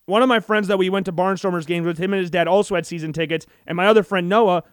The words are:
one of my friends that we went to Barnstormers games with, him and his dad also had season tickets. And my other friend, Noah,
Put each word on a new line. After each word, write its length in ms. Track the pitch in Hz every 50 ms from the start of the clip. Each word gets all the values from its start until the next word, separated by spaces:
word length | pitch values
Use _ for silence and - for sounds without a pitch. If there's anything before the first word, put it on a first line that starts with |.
| _
one 160 | - 190 226
of 80 | 254 262
my 120 | 240 226
friends 260 | 180 - 214 214 208 180
that 100 | 208 190
we 120 | 185 185
went 160 | 190 196 185 190
to 60 | 175
Barnstormers 520 | 170 185 190 196 180 - 196 180 170 151
games 200 | 143 175 170 165 170
with, 100 | 170 151
him 160 | 185 190 196
and 60 | 190
his 100 | 185 175
dad 180 | 165 175 170 165
also 280 | 180 202 202 - 196
had 100 | 170 160
season 280 | - 180 170 156 160 151
tickets. 340 | 160 165 156 165 160 - - _ _ _
And 100 | - 170
my 120 | 175 180 208
other 160 | 220 220 185
friend, 260 | - 202 185 175 175
Noah, 340 | 196 226 233 196 180 170 - _